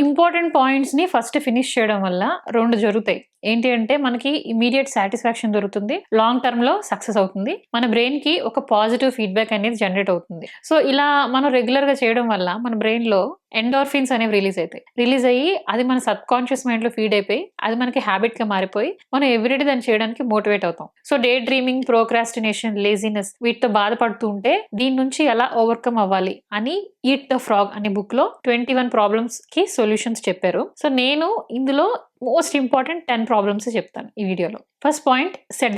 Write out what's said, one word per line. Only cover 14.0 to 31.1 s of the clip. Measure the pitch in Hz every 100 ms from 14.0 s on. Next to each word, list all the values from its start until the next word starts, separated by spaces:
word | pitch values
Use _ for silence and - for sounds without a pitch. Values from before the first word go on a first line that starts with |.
| 262 240
అనేవి | 226 208
రిలీజ్ | 196 190
అవుతాయి. | 160 - - -
రిలీజ్ | 240 262 247
అయ్యి | 247 311 392 -
అది | 226 254
మన | 254 240
సబ్‌కాన్షియస్ | 202 - 247 254 262 254
మైండ్లో | 226 233 233
ఫీడ్ | 214 208
అయిపోయి | 196 226 381 - 220
అది | 226
మనకి | 247 247 220
హ్యాబిట్‌గా | 190 226 233 220
మారిపోయి | 190 190 202 269 453 _
మనం | 269 277 233
everyday | 233 269 285
దాన్ని | 254 240
చేయడానికి | 214 220 226 254
మోటివేట్ | 214 208 202 185
అవుతాం. | 165 156 _ -
So | 285 240
డే | 254 233
డ్రీమింగ్, | 262 254 254 262
ప్రోక్రాస్టినేషన్, | 233 226 233 226 240 220 208 226 208 202
లేజినెస్ | 208 214 208 196 - 233
వీటితో | 233 247 208
బాధపడుతూ | 208 226 233 233 220 202
ఉంటే | 233 370 - 208
దీని | 254 262
నుంచి | 262 262 302 226
ఎలా | 247 -
ఓవర్‌కమ్ | 226 226 247 233 190
అవ్వాలి | 190 185 - _ 208
అని | 233 370 403 _ 254
Eat | 269 -
the | 254 -
Frog | 202 202 202
అనే | 208 196
బుక్లో | 202 233 - - 254
ట్వంటీ | 240 247 254
వన్ | 247 240
ప్రాబ్లమ్స్కి | 208 220 233 - - - 392 -
సొల్యూషన్స్ | 214 214 240 226 -
చెప్పారు. | 180 185 185 320 -
So | 302 262
నేను | 254